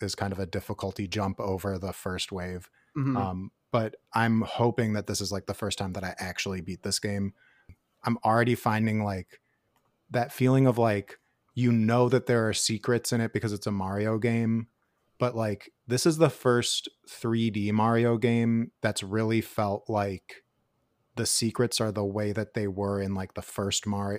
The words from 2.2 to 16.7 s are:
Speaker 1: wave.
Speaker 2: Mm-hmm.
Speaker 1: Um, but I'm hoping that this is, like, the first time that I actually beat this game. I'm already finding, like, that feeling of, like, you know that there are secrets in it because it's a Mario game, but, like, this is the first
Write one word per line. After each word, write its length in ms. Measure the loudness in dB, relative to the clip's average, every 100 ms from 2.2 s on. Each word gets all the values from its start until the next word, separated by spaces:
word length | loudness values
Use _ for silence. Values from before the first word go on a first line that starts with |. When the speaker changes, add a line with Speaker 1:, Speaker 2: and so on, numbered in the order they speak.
| -6
Speaker 1:
wave. 360 | -8 -8 -10 -14 _ _ -6
Speaker 2:
Mm-hmm. 200 | -2 -2
Speaker 1:
Um, 360 | -2 -4 -10 _ -2
but 240 | -2 -2 -8 _
I'm 280 | 2 4 4
hoping 540 | 0 2 2 2 0
that 120 | 0 -2
this 140 | -4
is, 100 | -4
like, 160 | -6 -6
the 80 |
first 240 | -6 -4 -4
time 140 | -6
that 100 | -6
I 140 | -8 -8
actually 420 | -8 -6 -6 -6
beat 220 | -8 -8
this 160 | -4 -2
game. 360 | -2 -2 -4 -6 _ _ _ -20 _ _
I'm 160 | -4 0
already 320 | 2 4 4 2
finding, 480 | 2 2 2 2
like, 360 | 0 -4 -8 -18 _ _ _ _ _ _ _
that 220 | -2 -2
feeling 340 | 2 4 6 6
of, 100 | 6
like, 440 | 4 2 -2 -16 _ _ _
you 160 | 0 2
know 380 | 4 4 6 6
that 180 | 4 4
there 220 | 2 2
are 40 |
secrets 600 | 0 -2 -2 0 0 0
in 80 | -2
it 120 | 0
because 200 | -2 -2
it's 160 | -4 -4
a 40 |
Mario 460 | -4 -2 -2 0 0
game, 480 | 0 0 0 -2 -4 _ _ _ _ -4
but, 180 | -2 0
like, 340 | -4 -4 -10 _ -2
this 200 | 2 2
is 100 | 4
the 140 | 4
first 580 | 4 4 4 2